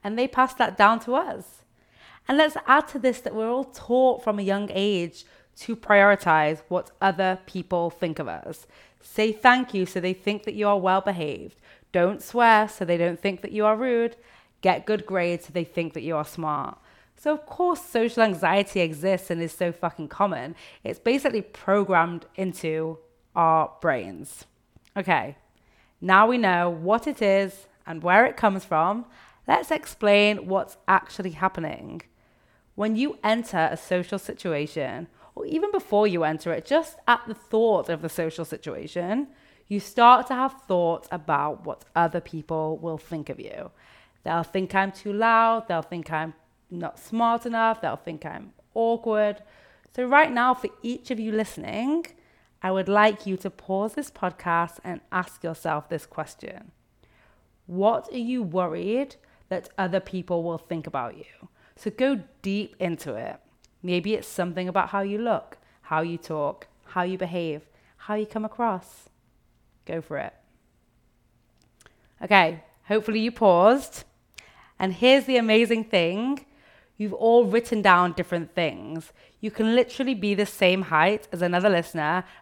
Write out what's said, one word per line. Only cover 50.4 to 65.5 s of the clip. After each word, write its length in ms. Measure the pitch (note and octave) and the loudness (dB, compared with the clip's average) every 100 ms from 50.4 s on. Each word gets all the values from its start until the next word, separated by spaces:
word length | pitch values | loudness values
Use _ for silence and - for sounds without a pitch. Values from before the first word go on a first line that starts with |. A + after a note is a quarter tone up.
| B3+ | 2
for 140 | B3+ - - | 0 -4 -8
each 280 | A#3 B3 - | -10 -10 -8
of 80 | A3+ | -6
you 140 | A3 | -4
listening, 760 | G#3+ G#3+ - - E3 B3+ E4 E4 _ _ _ _ _ | -4 -4 -8 -8 -4 -2 -2 -4 _ _ _ _ _
I 80 | F#3 | -4
would 180 | F#3+ F#3 | -2 0
like 380 | G#3 G#3+ G3+ G3 | 4 4 2 -6
you 100 | F#3 | -6
to 120 | F#3+ | -8
pause 440 | - - F#3+ G#3+ | -12 -6 -4 -4
this 160 | D4 C#4 | -6 -10
podcast 680 | - F3+ - F3+ E3+ E3+ - | -6 -8 -6 -2 0 -2 -8
and 160 | F3+ - - | -12 -14 -6
ask 320 | F#3 F3+ - | -6 -6 -10
yourself 460 | E3 D#3+ E3 D3+ - | -12 -8 -6 -6 -6
this 180 | E3 - | -10 -8
question. 640 | - D#3 - - - - _ _ _ _ _ _ _ _ _ - | -12 -12 -14 -18 -18 -20 _ _ _ _ _ _ _ _ _ -10
What 460 | F3+ G#3 A#3+ - | 0 0 0 -4
are 60 | B3+ | -8
you 240 | A#3 B3+ | -4 -4
worried 760 | F#3 F3+ F3 E3+ F#3 B3 C#4 - _ _ _ | -2 -2 -4 -4 -4 -4 -4 -12 _ _ _
that 220 | F3+ - - | -8 -8 -6
other 220 | F#3 F#3 | -2 -4
people 420 | F#3 F#3 F3 E3+ | -4 -8 -4 -4
will 160 | E3+ E3 | -4 -8
think 280 | - E3 D3+ | -8 -10 -6
about 300 | C#3 A#2 - | -6 -6 -10
you? 320 | - _ - _ _ _ | -20 _ -20 _ _ _
So 140 | G#3+ | -10
go 300 | G#3+ C4 C#4 - _ | -2 0 0 -6 _
deep 340 | G3 G3+ - - | -6 -6 -6 -6
into 360 | F3+ D#3+ D3+ | -6 -6 -8
it. 260 | A2 - - _ _ _ _ | -10 -10 -14 _ _ _ _
Maybe 320 | F3+ F3 F#3+ | -4 -2 -2
it's 140 | A3 - | -4 -4
something 400 | - F3 E3+ F3+ | -6 -6 -4 -2
about 220 | F#3+ - | -2 -2
how 100 | G3+ | -2
you 180 | G3 G#3 | -4 -4
look, 400 | A#3 G3+ - | -2 -2 -4